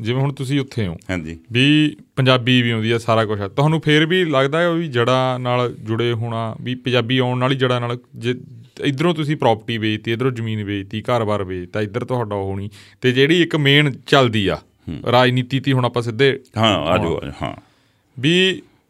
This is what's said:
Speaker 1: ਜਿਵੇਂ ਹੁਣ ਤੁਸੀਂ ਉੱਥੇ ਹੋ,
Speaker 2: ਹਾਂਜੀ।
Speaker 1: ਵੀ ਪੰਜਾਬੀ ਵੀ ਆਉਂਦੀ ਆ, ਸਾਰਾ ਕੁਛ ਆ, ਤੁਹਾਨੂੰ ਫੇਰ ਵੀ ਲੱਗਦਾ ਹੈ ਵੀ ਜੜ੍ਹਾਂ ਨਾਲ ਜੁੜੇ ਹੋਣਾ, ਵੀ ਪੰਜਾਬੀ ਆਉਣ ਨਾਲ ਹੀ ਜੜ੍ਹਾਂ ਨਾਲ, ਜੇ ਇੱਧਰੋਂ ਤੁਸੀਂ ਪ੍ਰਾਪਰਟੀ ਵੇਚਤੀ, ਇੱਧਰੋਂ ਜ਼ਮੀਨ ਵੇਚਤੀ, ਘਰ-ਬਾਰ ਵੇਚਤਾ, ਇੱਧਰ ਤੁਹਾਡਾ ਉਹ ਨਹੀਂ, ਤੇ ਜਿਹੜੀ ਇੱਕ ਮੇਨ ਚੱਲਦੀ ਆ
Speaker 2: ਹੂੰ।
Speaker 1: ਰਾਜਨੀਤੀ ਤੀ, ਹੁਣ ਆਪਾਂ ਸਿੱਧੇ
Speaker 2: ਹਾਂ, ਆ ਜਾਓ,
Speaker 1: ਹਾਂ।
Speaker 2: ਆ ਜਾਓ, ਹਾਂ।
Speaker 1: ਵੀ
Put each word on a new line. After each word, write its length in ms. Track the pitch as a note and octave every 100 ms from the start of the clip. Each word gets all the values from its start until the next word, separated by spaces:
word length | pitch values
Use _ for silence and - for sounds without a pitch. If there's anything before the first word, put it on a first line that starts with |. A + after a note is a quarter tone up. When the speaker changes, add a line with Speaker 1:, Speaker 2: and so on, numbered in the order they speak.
Speaker 1:
ਜਿਵੇਂ 200 | A2+ B2+
ਹੁਣ 120 | C#3
ਤੁਸੀਂ 280 | C#3 C3 C#3+
ਉੱਥੇ 260 | C3 - G2
ਹੋ, 100 | D#2+ -
Speaker 2:
ਹਾਂਜੀ। 280 | F#2 D#2 E2 -
Speaker 1:
ਵੀ 440 | A2+ C#3 D3+ D3+ - - -
ਪੰਜਾਬੀ 460 | C3 B2+ A#2+ B2+
ਵੀ 80 | A#2+
ਆਉਂਦੀ 200 | A2+ A2
ਆ, 80 | A2+
ਸਾਰਾ 260 | A2 A2+
ਕੁਛ 160 | G#2+ G#2
ਆ, 80 | G2
ਤੁਹਾਨੂੰ 320 | - D3 D#3+
ਫੇਰ 260 | D#3 D3+ D#3+
ਵੀ 180 | F#3
ਲੱਗਦਾ 360 | E3 C3 C#3 D#3
ਹੈ 100 | F3
ਵੀ 180 | E3 E3+
ਜੜ੍ਹਾਂ 500 | A#2+ A#2 B2+ C3 B2
ਨਾਲ 360 | B2 B2 A#2+
ਜੁੜੇ 380 | - A2 A2 A#2
ਹੋਣਾ, 440 | A#2 A#2 A2+ A2+ -
ਵੀ 140 | A#2
ਪੰਜਾਬੀ 440 | B2+ B2 B2 A2+ C3
ਆਉਣ 200 | B2 B2+
ਨਾਲ 140 | B2+
ਹੀ 40 | C3+
ਜੜ੍ਹਾਂ 240 | B2+ B2
ਨਾਲ, 180 | A#2+ A#2+ _ B2+
ਜੇ 180 | A#2 B2+ B2+ A#2 A#2 -
ਇੱਧਰੋਂ 300 | C#3+ C3 E3+
ਤੁਸੀਂ 220 | D#3 D3 D3+
ਪ੍ਰਾਪਰਟੀ 420 | B2+ G#2+ A2 A2+
ਵੇਚਤੀ, 340 | A2 G#2+ A2
ਇੱਧਰੋਂ 180 | A2+ C3
ਜ਼ਮੀਨ 340 | A#2 A2+ G#2+
ਵੇਚਤੀ, 380 | G2+ G2+ G2+ A2
ਘਰ-ਬਾਰ 420 | A2+ B2 G#2+ G#2
ਵੇਚਤਾ, 360 | F#2 F#2 F2+ G#2+
ਇੱਧਰ 240 | G#2+ A2+
ਤੁਹਾਡਾ 320 | A#2 B2+ A2 G2+
ਉਹ 200 | G2 G2
ਨਹੀਂ, 140 | G2+ - - -
ਤੇ 120 | C3
ਜਿਹੜੀ 300 | B2 C#3+ F3
ਇੱਕ 140 | E3 D#3+
ਮੇਨ 360 | C#3 C#3+ D3 A#2+ -
ਚੱਲਦੀ 420 | C#3+ B2 G#2+ F#2+
ਆ 60 | D#2 _ _ -
Speaker 2:
ਹੂੰ। 240 | D2 -
Speaker 1:
ਰਾਜਨੀਤੀ 480 | B2 B2 B2+ B2 C3
ਤੀ, 120 | C3
ਹੁਣ 120 | B2+
ਆਪਾਂ 180 | B2 B2
ਸਿੱਧੇ 380 | A#2 A2 C#3 A#2 - G#2+
Speaker 2:
ਹਾਂ, 220 | A2+ F2+
ਆ 200 | D2+ F#2
ਜਾਓ, 160 | E2
Speaker 1:
ਹਾਂ। 60 | C#2+
Speaker 2:
ਆ 60 | C#2
ਜਾਓ, 60 | C#2+
ਹਾਂ। 140 | A#1+ G1+ _ _ _ _ _ -
Speaker 1:
ਵੀ 440 | C3+ F3 F#3+ F3+ - _